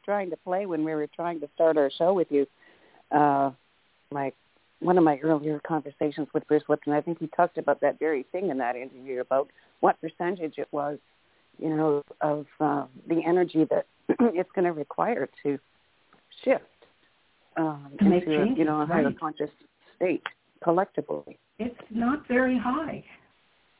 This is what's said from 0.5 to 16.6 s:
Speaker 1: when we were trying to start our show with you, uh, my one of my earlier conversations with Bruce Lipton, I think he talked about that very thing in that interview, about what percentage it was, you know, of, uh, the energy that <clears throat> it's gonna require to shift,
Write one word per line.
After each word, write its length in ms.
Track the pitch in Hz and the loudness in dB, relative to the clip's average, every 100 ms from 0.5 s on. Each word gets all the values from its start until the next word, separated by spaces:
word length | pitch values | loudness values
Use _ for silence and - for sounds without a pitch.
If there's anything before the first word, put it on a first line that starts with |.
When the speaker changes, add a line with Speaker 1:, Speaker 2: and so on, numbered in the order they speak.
| 185 202 | -4 -2
Speaker 1:
when 180 | 160 | -2
we 100 | 156 | -2
were 120 | 156 151 | -2 -4
trying 340 | - 170 165 | -6 -6 -6
to 80 | 143 | -6
start 240 | - 165 156 | 2 4 4
our 120 | 139 | 2
show 220 | - 170 | 2 2
with 180 | 196 196 | 2 2
you, 160 | 143 139 _ _ _ _ _ - | 0 0 _ _ _ _ _ -2
uh, 400 | 147 147 139 139 131 _ _ _ _ - | 2 4 2 0 -4 _ _ _ _ -10
my 180 | 143 135 - _ _ _ - | -6 -6 -8 _ _ _ -4
one 160 | 170 180 | 2 6
of 80 | |
my 140 | 160 135 | 6 4
earlier 420 | 156 151 151 147 - | 2 0 0 -4 -4
conversations 600 | 160 143 - 147 147 143 | -4 -4 -4 -4 -4 -4
with 140 | 151 - | -4 0
Bruce 160 | 151 151 | 0 2
Lipton, 240 | 151 - | -2 0
I 80 | 147 | -2
think 180 | 170 165 | -2 -6
he 80 | 156 | -4
talked 300 | - 175 - | 0 0 0
about 220 | 143 139 | -2 0
that 180 | 143 - | 0 0
very 260 | 151 143 - | -2 -2 -4
thing 200 | 180 190 | -6 -4
in 80 | 135 | -2
that 180 | 120 123 | -4 -6
interview, 440 | 131 131 131 127 | -10 -14 -10 -8
about 280 | 123 135 143 _ _ _ | -2 -2 -2 _ _ _
what 200 | 185 - | 0 0
percentage 540 | 160 - 175 175 160 147 | -4 -8 -6 -6 -8 -8
it 120 | - | -8
was, 280 | 147 143 147 _ _ _ _ _ - | -6 -6 -8 _ _ _ _ _ -8
you 160 | 160 | -4
know, 300 | 156 156 143 - - | 0 0 0 -4 -4
of, 260 | 151 147 143 - | -4 -4 -6 -4
uh, 260 | 151 143 135 131 - | -2 -2 -6 -10 -4
the 140 | 165 | -2
energy 420 | 160 180 180 156 156 | 2 2 2 2 2
that 160 | - - _ - | 0 -4 _ -2
<clears throat> 120 | - | 2
it's 300 | 233 170 185 | 2 2 -4
gonna 180 | - 175 | -2 -2
require 560 | 151 147 - 180 233 131 - | -2 -6 -2 -2 -2 -6 -6
to 160 | 147 139 _ _ _ _ _ _ _ - | -4 -4 _ _ _ _ _ _ _ -6
shift, 200 | 262 262 | -2 -2